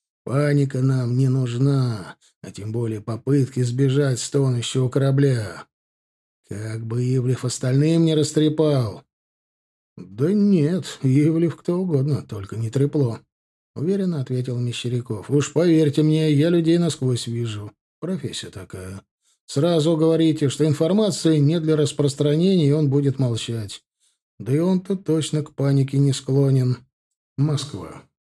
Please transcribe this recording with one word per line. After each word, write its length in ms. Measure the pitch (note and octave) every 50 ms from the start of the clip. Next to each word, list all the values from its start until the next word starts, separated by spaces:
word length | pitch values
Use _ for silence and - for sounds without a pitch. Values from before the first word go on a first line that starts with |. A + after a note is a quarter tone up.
| _ _ _ _ _
Паника 580 | - A#2 C#3+ D3 D3 C#3+ C#3+ C#3 C#3 C#3 B2+ B2+
нам 340 | C3+ C3 C3 B2 A#2+ B2
не 120 | B2+ C3+ C3
нужна, 880 | B2+ C3+ B2+ A#2+ A#2+ A#2+ C3+ C#3+ C#3 C3+ B2+ B2 A2+ G2+ E2+ - - - _ _ _ _ -
а 80 | F#2+
тем 220 | F#2 - G2 A2 A2
более 280 | A#2+ A#2 A2+ A2 G#2
попытки 600 | G2+ - A2+ A2+ - C3 C#3 C#3+ C3 C3+ - C3
сбежать 600 | B2 A#2+ A#2+ C3 C#3 C3+ C3 C#3+ C#3+ C3+ B2+ A#2
с 100 | - -
тонущего 580 | - C#3+ C#3 C3 B2 A#2+ A2+ - - C3 B2+ A#2+
корабля. 800 | - C#3 C3+ C3+ C3+ C#3 C#3 C#3 B2+ A#2 G#2+ G#2 - - - - _ _ _ _ _ _ _ _ _ _ _ _ _ _ _ _
Как 360 | G2+ G2+ A2 A2 A2 A2+ A#2
бы 180 | A2+ A#2 B2 B2
Ивлев 420 | B2 B2+ C3 A#2+ B2+ B2+ - -
остальным 600 | B2 - - - B2+ B2+ C#3 D3 D#3 E3 E3 E3
не 100 | D#3+ D#3+
растрепал». 880 | D#3 D3 - - D#3 D3+ D#3 D3+ D#3 D#3 D3+ D3 C3+ A#2+ G2+ F2+ - - _ _ _ _ _ _ _ _ _ _ _ _ _ _ _ _ _ _
«Да 360 | - F2+ F#2 F#2+ G#2+ C3+ E3+ G#3
нет, 680 | G#3+ G3+ G#3 G3 E3+ C#3+ D3+ F3+ F3 - - - - -
Ивлев 540 | C3 C3 C#3+ D3 D#3+ D#3+ E3 E3+ D#3+ C3+
кто 220 | - _ - F3 F3+
угодно, 440 | F#3+ F#3 D#3 C3 C3+ D3+ C#3 G2 -
только 340 | - A2 G2+ G2 - G2
не 140 | A2 A2+ A2
трепло», 500 | A#2 B2+ C#3 D3 - D3+ C3+ A#2 A2 - - _ _ _ _ _ _ _ _ _ _
уверенно 460 | A2 C#3 F3 G3 G3 F#3+ F3+ E3+ D3
ответил 380 | B2+ - B2+ B2+ B2 C3 B2 B2
Мещеряков. 720 | B2 A#2+ A#2 - - A#2+ B2 A#2+ A#2 - A2 G2 F2+ -
«Уж 220 | B2+ D3 C#3 - -
поверьте 500 | D3 F3 F3+ D#3+ D#3 D#3+ D3 C#3 D#3 D3+
мне, 300 | D#3 D#3 D#3 D#3 D#3 D3
я 160 | C#3 D3+ E3+
людей 300 | F3 E3+ D#3+ D#3+ E3+ F3
насквозь 480 | E3+ D#3+ C#3+ - C3 B2+ B2 A#2 -
вижу. 460 | A#2+ A#2 A#2 A#2 A2+ G#2+ G#2 G#2 G2+ - _ _ _ _ _
Профессия 480 | - E3+ F#3+ D3 - G2+ - - F#2+ F2
такая. 540 | - F#2+ F#2 - - F#2+ F#2 F#2 G2 F#2+ - _ _ _ _ _ _ _ _
Сразу 500 | - - C#3 D3+ F3 E3+ D#3+ D3 E3 E3
говорите, 520 | D#3 D#3+ D#3+ E3 D#3+ E3 D#3+ D3+ D#3 D3 C3
что 180 | - - D3+
информация 720 | D#3+ C#3 - D#3+ E3 F#3 G#3+ A3 G3+ D3 - - E3 D#3+ D3+
не 220 | C#3+ C#3+ E3 E3+
для 160 | D#3 D#3+ D#3
распространения, 920 | D3+ D3 C#3 - - C#3+ C#3 C3+ - C#3+ D3 D3 D#3+ F3 F#3+ G3 F3+ D3+ C#3
и 40 | C#3+
он 160 | D#3 D#3 C#3
будет 300 | C3+ D3 C#3+ C#3 C3 -
молчать. 680 | C3+ B2 A#2 A2 - - A#2 A2+ G#2+ G2 - - - _ _ _ _ _ _ _ _ _ _ _
Да 140 | G#2 A2+ C3+
и 60 | D#3
он-то 380 | E3+ F#3 F#3+ F3+ F#3 - G3
точно 460 | F#3 - - D#3 D#3+ D3 - - D3+ D3
к 120 | - -
панике 440 | - C#3 C#3 C#3 C#3 C3+ C3+ C3+ C#3
не 140 | C#3+ C#3 C3
склонен». 680 | - - - C3+ C#3 C#3 C3+ C3 C3 B2+ B2 B2+ - - _ _ _ _ _ _ _ _ _ _
Москва. 640 | - C#3 D#3 C#3+ C3 - - - F#2 E2 D2+ - - - _ _ _